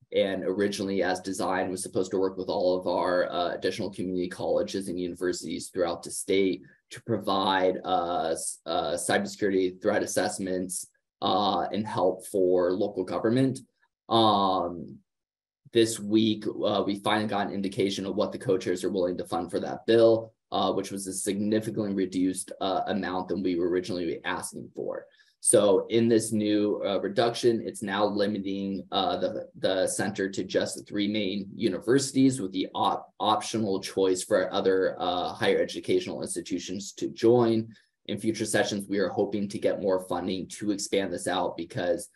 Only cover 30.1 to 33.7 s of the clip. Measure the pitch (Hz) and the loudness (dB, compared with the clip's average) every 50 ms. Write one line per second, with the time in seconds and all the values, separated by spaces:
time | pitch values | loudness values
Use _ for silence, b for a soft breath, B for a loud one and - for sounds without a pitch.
30.1 | 98 101 98 95 - 104 92 98 - 92 95 - - - - - 98 101 101 101 | -2 -2 -2 -2 -2 -4 -6 0 0 0 0 0 -4 -8 -10 -6 -2 -2 0 0
31.1 | 107 107 101 92 101 101 - - - - 120 101 90 - - 110 131 139 131 - | 0 -2 -2 -2 -4 -4 -6 -8 -6 -2 -2 -2 -2 0 2 4 4 4 2 2
32.1 | - 135 135 131 127 - 95 92 95 92 92 - - - 95 98 - - - - | 2 4 4 4 4 0 -4 -4 -2 -4 -4 -2 -2 0 0 0 0 -2 -6 -12
33.1 | _ - 95 107 110 - - - - 113 113 98 | _ 0 2 2 2 2 0 -2 -2 -2 0 0